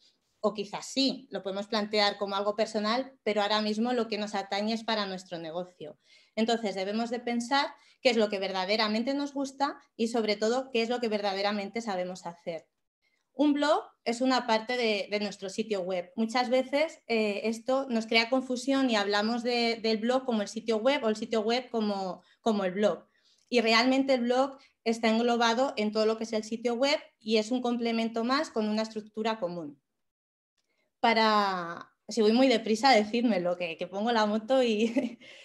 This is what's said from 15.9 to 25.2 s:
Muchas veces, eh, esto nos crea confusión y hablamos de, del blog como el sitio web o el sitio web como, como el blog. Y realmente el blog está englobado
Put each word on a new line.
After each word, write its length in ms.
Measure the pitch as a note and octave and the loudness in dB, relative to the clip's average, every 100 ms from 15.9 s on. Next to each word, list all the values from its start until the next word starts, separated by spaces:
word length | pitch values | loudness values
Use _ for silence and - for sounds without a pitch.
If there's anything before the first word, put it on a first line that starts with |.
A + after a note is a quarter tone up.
| F#3 F3+ - | -4 -4 -4
Muchas 320 | A3+ B3 A3+ | 0 0 2
veces, 540 | B3+ B3+ C#4 D#4+ - - | 0 0 0 -2 -4 -4
eh, 340 | A3+ G#3+ G3+ | 0 0 -2
esto 420 | A3 A3+ - C4 C4+ | -4 -4 -2 -2 0
nos 160 | A3+ A3 | -2 2
crea 240 | A#3 A#3 | 2 4
confusión 580 | C4 C4 B3 C4+ C4+ C4 | 0 0 -4 0 2 2
y 80 | G#3+ | 2
hablamos 460 | G3+ G#3 G#3+ A#3+ | 2 2 2 0
de, 340 | A#3 A#3+ A#3 A3+ | 0 0 0 0
del 160 | A3 A3 | 0 0
blog 260 | A#3 B3+ | 2 0
como 160 | C4 A3+ | 0 -2
el 80 | G3+ | -2
sitio 300 | A3 A3 A3 | -4 -2 0
web 260 | A#3 C#4+ | 2 2
o 60 | A3+ | 0
el 60 | G#3+ | -2
sitio 260 | A3+ A3 | -2 0
web 260 | G#3 A#3+ B3+ | 0 0 -2
como, 520 | A3+ G#3 G3 F#3+ F3 _ _ | -2 -2 -2 -4 -8 _ _
como 240 | A#3 G#3 | 0 0
el 80 | F#3 | 0
blog. 320 | F#3 G#3 D#3+ - _ _ _ _ | 2 2 0 -6 _ _ _ _
Y 100 | A#3+ | 2
realmente 540 | A3 A3+ B3+ C4 C4+ | 4 4 4 4 4
el 80 | C4 | 2
blog 340 | A#3+ B3 C#4 C4+ - _ | 2 2 0 -4 -20 _
está 240 | A#3 A3+ A3+ | -4 0 2
englobado 640 | A3 | 2